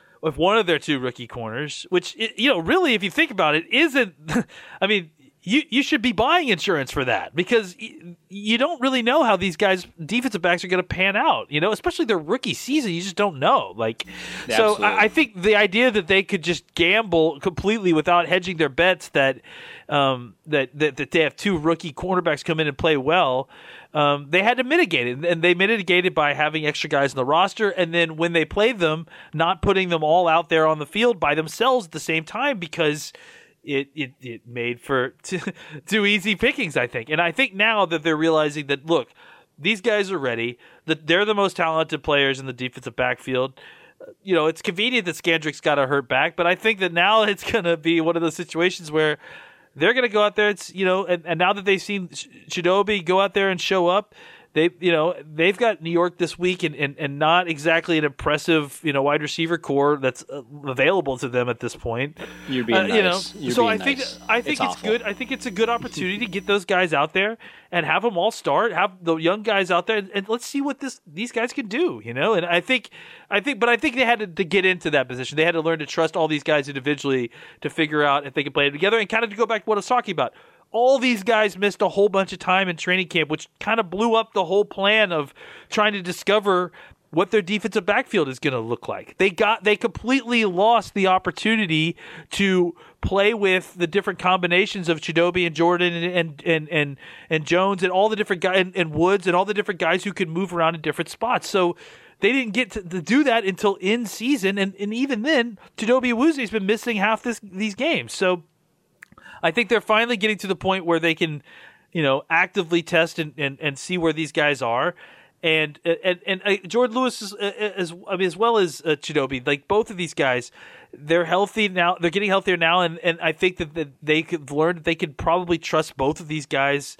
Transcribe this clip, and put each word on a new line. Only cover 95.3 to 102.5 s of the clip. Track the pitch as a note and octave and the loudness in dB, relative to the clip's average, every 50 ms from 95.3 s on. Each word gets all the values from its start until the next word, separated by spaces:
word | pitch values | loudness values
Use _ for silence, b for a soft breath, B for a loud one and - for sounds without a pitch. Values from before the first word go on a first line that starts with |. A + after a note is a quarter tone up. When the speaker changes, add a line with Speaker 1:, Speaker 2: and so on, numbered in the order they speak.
| F3 F#3 F3 | 2 0 -2
Speaker 1:
and | E3+ D#3 | -2 0
Jordan | C#3 E3+ E3+ F3 F3 F3+ F3 E3+ | 2 2 2 4 2 2 0 0
and, | E3+ E3+ | -2 -4
and, | F3 F3+ F3+ E3 E3 D3 C#3 - | -2 0 -2 -2 -2 -6 -6 -2
and, | F3 E3 D#3+ D3+ D3 | 0 0 0 0 -2
and, | E3 D#3 D3 C#3+ C#3 - B B B B B B | -2 -2 -2 -2 -4 -10 B B B B B B
and | E3 D#3 D3+ | -4 -4 0
Jones | C3+ E3+ F3 F#3+ G3 G3+ F3+ F3+ | 2 2 4 4 2 2 2 0
and | F3+ | 0
all | F3+ F#3 G3+ A3 | 2 2 2 2
the | A3 | 2
different | G3+ G#3 - G3 F3 D3+ | 0 -2 -2 -2 -2 0
guys | F3+ F3+ F#3+ | 2 2 2
and, | F#3 F#3 F3+ | 2 0 0
and | F#3+ F3 D#3+ D3+ | -4 -4 -2 0
Woods | D3+ E3 F3+ G3 G3+ F3 | 2 2 4 2 2 2
and | F#3 E3+ | 2 2
all | F3 G3 | 2 2
the | F#3+ G#3 | 0 -2
different | G3 G3+ - G3+ E3 | -4 -4 -4 -4 -2
guys | F3+ E3 F3 F#3+ F#3 | 0 0 0 0 -2
who | G#3 F#3 | -4 -4
could | - F#3+ D#3+ | -4 -4 -4
move | D#3+ F#3 G3 F3 F3 | -4 -4 -4 -4 -2
around | E3+ E3 D#3+ E3+ | 0 0 0 0
in | E3 D3+ | -2 -4
different | D#3 C#3+ - E3+ - | -6 -4 -4 -6 -8
spots. | - - - E3 - F3 - - | -8 -6 -4 -2 -2 -2 -2 -2
So | - G3 F3+ F3 E3+ B B B B B B B B B | 0 2 2 2 0 B B B B B B B B B
they | - G3+ | 0 0
didn't | B3+ C#4 B3+ A3 | 2 0 0 -2